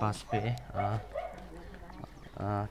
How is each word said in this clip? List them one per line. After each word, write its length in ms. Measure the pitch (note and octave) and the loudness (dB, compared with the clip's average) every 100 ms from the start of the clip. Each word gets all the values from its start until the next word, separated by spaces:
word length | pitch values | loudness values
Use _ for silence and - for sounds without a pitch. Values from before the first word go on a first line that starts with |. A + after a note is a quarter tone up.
पास 260 | G#2+ G2+ - | 2 2 2
पे, 40 | G#2 A2 | 2 4
अ, 460 | A#2+ - - A#2+ A2+ - - - - - - - - - - - - - - | 0 0 2 4 4 0 -4 -4 -6 -10 -10 -10 -10 -10 -10 -10 -10 -8 -2
अ, 300 | G2 G#2 G#2 | 2 2 2